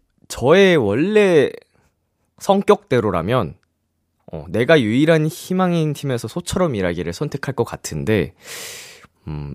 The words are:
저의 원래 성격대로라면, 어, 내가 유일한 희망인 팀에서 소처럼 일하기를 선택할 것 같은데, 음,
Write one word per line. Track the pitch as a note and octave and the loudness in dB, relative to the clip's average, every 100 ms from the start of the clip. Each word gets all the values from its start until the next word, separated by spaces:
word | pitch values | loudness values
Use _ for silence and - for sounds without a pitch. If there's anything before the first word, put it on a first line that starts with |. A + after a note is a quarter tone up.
| _ _ _ | _ _ _
저의 | - B2 F#3 G3 E3 | -4 2 4 6 4
원래 | G#2 G#2+ F3 G#3+ G3 E3 A#2+ - _ _ _ _ _ _ _ _ | 2 0 2 4 4 4 2 -2 _ _ _ _ _ _ _ _
성격대로라면, | - G3 G3 G3+ _ B2 G#2+ F2+ E2+ B2+ E2 - _ _ _ _ _ _ - | 0 2 4 2 _ 0 0 -2 0 0 -2 -8 _ _ _ _ _ _ -16
어, | D#2+ D#2 | -14 -6
내가 | F#2 B2 D#3+ | -4 2 4
유일한 | G#2+ A#2+ D#3 D#3+ D#3 | 4 2 2 2 0
희망인 | - - F#3 F#3 E3+ D#3 | -6 -6 -2 0 0 -2
팀에서 | C#3+ C#3 A#2+ A2+ | -4 -4 -4 -6
소처럼 | E3+ - G3 F3+ A2+ | -10 -6 -2 0 0
일하기를 | F2+ F2 E2 | -2 -2 -6
선택할 | - D3 - - - | -6 -8 -6 -8 -4
것 | |
같은데, | A#2 - - D#2 C#2+ G#2+ D#2+ - - - - - - - - _ - | -4 -4 -10 -6 0 0 0 -6 -18 -16 -14 -16 -20 -20 -20 _ -10
음, | D2+ C#2+ | -10 -10